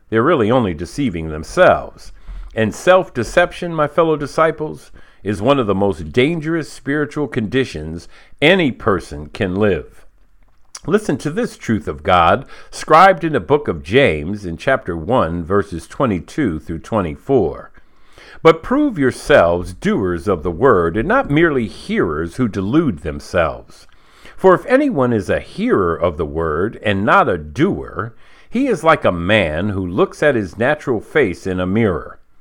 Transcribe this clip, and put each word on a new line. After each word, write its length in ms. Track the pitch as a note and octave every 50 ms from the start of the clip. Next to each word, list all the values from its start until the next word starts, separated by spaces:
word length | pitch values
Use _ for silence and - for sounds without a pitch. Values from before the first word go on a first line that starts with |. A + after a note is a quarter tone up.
| _ -
they're 140 | G#2+ A2+ B2
really 260 | D#3+ F3+ C3+ G#2 G#2
only 240 | B2 C3 A2+ F#2 E2+
deceiving 560 | D2+ F2 - - C#3+ C#3+ A2+ E2 E2 D#2+ D#2+
themselves. 840 | D2+ D#2 - - - F3 F#3 C#3 E2+ - - - - - - - - - - - - - - - -
And 180 | A2 A2 G#2 -
self-deception, 960 | - - F3+ F#3 F#3+ F3 - - B2 G#2+ - - F3 F3 F3 - - F3+ F3
my 160 | E3 D#3 D3
fellow 280 | C#3+ - F3 E3 D#3+ D#3
disciples, 760 | D3 D3 C3 - D#3+ D#3+ E3 D#3 - D#3 D3+ D3+ C#3 - - - - - - _ -
is 220 | - F#2+ G#2 F2+ G#2+
one 160 | C3 C#3+ C#3
of 80 | A#2
the 80 | G2+ F#2+
most 360 | G2 G2+ G2+ F2+ E2 D#2+ D#2
dangerous 600 | - A#2+ B2+ D#3 F3 D#3+ D3 D#3+ E3+ E3 C#3+ -
spiritual 560 | - - - C#3 C#3+ D3+ D3 C#3+ - D3+ D3
conditions 800 | C#3 - C3 A2 F#2 A#2+ C3+ B2 - - D2+ D2+ D#2+ E2 E2+ - - - - - - - -
any 300 | - D#3 G3 F#3 E3 B2+
person 560 | A2 - - A2 G2 E2+ - - D2 D2 D2+
can 280 | D2+ - - G#2 F2+ F2+
live. 460 | G2 G#2+ G#2 F2+ D2 - - - - - - _ _ - _ _ - - - _ _ - _ - - -
Listen 300 | D3 F#3 G#3+ - - D3+
to 140 | - - D3+
this 260 | D#3+ A3 B3 - -
truth 300 | - - - A2+ F#2 -
of 160 | F2+ D#2 D2 D2
God, 420 | F#2+ F2+ F2 E2+ F2 G2+ C3 B2 - - - - -
scribed 540 | - - - - D#3 D#3+ F#3 G3 F#3 D#3 E3+
in 100 | D#3+ D3
the 60 | A#2
book 280 | E2+ - C#3 D3 -
of 140 | G#2+ F2+ D#2
James 640 | C#2+ E2+ G#2+ C3+ C#3 G#2 D#2+ D2+ D2 F2+ G#2 G#2 G2+
in 100 | E2+ E2
chapter 400 | - - C3+ C3+ - - - F2
one, 480 | E2 D#2 F#2 B2+ B2 F2+ D#2+ E2+ F2 E2
verses 440 | E2+ G2 G2+ F#2+ - F2 D#2+ -
twenty-two 720 | - - - C#3+ A#2 G2 E2 - - - D#3+ C#3+ G2 D#2 D2+
through 180 | - - E2
twenty-four. 920 | D#2 - - A2+ G#2+ F2+ D#2+ C#2+ - - - C#3 B2 F2+ C2 - - - - - - - - - - - - - - - - - - -
"But 180 | A#3+ B3 B3
prove 380 | - - B3 D4 D4+ C#4+ G#3 D3+
yourselves 760 | C3+ B2 - - - - D3 A2 F2 E2+ F2 F2 F2+ F2 F#2
doers 540 | - - G3 G#3+ C#3 G2 F2+ F2 D#2+ D2+
of 160 | G#2 F#2+ D#2+ D#2+
the 80 | F2+
word, 440 | E2 D#2+ B2+ C3+ A2 F2+ E2+ E2+ E2
and 120 | A2 A#2
not 240 | F3+ A3 F#3 - -
merely 340 | C#3+ D3+ E3+ E3 C#3+ B2+ A2
hearers 680 | G2 - - - - A3 G#3+ A#2+ F2 D2 D2+ E2+ E2 -
who 120 | - B2+
delude 520 | G#2+ F#2 G2+ F#2 G#2 C3 D#3+ F3 C3+ F2 C#2+
themselves. 880 | - D#2 D2 C#2+ - - - F2 E2 D2 B1+ A#1 - - - - - - - - - - _ _ - - -
For 160 | - - F#3+ F3
if 100 | - -
anyone 440 | - B3+ C4+ D4+ C#4 G3+ C#3 B2+ B2
is 160 | A#2 G#2 F2+
a 120 | - F2+ C#2+
hearer 560 | - - - - G#3+ B3+ G3 A2+ F#2 E2+ D#2+
of 220 | D2+ E2+ F2+ D#2+
the 80 | D#2+ E2
word 540 | C#2+ C#2+ D#2+ E2 D#2+ D2+ E2 F#2+ A#2 - - -
and 200 | G#2+ G2+ G2 G2+
not 240 | C#3 F3 G3 F3
a 120 | B2 F#2 E2
doer, 720 | D2+ D2+ D2+ A#2+ E3 G3+ A#2+ C#2+ C2 - - E2+ G#2+ A#2 - - - - - - -
he 200 | - - A#3+ C#4
is 160 | C4+ G#3+ D#3 -
like 200 | D#3+ D#3 - -
a 80 | G#2+
man 580 | F2+ E2+ E2+ F#2 A2 G#2+ F2+ D2+ D2+ E2 G2+ G#2+
who 140 | F#2+ F#2+ F#2
looks 380 | F2 F2+ B2+ F#3+ - - -
at 140 | D#3+ D3 C3
his 200 | A2+ G2+ E2+ -
natural 440 | A2 A#2 C3+ D3+ D3+ - C#3+ A#2+ G2
face 480 | - - - D#3+ C3 F#2 E2 - -
in 120 | F#2+ F2+ F2+
a 60 | F2+
mirror. 540 | F#2 G2 A2+ A#2 G2 E2+ C2 - - - - - _ - -